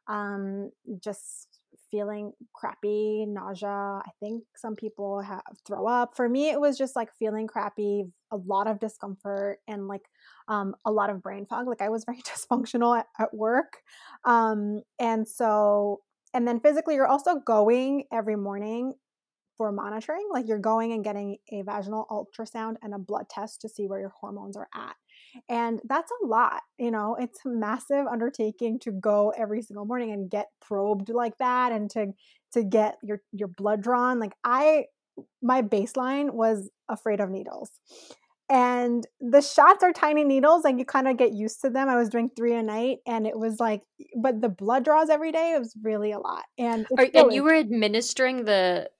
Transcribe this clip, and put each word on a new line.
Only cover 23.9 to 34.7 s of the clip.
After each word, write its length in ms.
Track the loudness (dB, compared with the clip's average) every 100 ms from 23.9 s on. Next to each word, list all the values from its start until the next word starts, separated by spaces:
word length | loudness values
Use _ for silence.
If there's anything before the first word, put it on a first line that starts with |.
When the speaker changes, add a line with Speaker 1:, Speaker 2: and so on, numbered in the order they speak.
| -8
Speaker 1:
your 120 | -10 -12
hormones 340 | -14 -14 -14 -14
are 120 | -14
at. 220 | -14 -16 -18 _ _ -20 -18 -6
And 320 | -4 -2 -4 -2
that's 240 | -4 -4 -6
a 40 | -2
lot, 360 | 2 2 -2 -10 -8
you 120 | -4
know, 260 | -2 -4 -4
it's 260 | -8 -8 -6
a 20 |
massive 580 | -4 -4 -4 -2 -2 -2
undertaking 720 | -2 -4 -2 -4 -2 -4 -4
to 120 | -6
go 380 | -2 2 2 2
every 320 | 0 -4 -4
single 240 | -8 -10 -6
morning 260 | -6 -4
and 180 | -6 -4
get 180 | -6 -6 _
probed 480 | -6 -2 0 -2 -2
like 300 | -2 -2 -2
that 340 | 0 2 0
and 160 | -2 -4
to, 180 | -4 -4 -8 _ _ _
to 120 | -2
get 320 | 2 4 2 -2
your, 200 | -8 -10 _
your 160 | -8 -8
blood 340 | -4 -2 0
drawn. 380 | 0 2 2 0
Like, 140 | -4 -6
I, 420 | -2 2 4